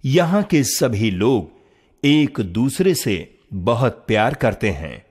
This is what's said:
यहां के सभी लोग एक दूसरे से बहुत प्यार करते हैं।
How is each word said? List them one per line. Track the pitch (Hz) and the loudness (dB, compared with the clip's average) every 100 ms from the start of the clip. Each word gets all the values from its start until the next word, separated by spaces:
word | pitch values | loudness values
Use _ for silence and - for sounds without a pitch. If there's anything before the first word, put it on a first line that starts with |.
| 139 | 2
यहां | 147 170 202 | 2 2 0
के | 202 160 | 2 2
सभी | 127 - 131 104 110 | 2 0 -2 0 0
लोग | 92 107 127 82 _ _ _ _ _ 143 | 2 2 2 -2 _ _ _ _ _ 2
एक | 151 143 - | 2 2 -2
दूसरे | 98 92 131 - 185 165 | -4 -2 -2 0 0 0
से | - 95 85 _ _ | -2 -4 -6 _ _
बहुत | 98 90 117 127 - - | -4 -2 0 0 -2 -2
प्यार | 107 113 | 0 0
करते | 147 123 98 113 | 0 -2 0 -4
हैं। | 76 76 57 _ | -4 -10 -14 _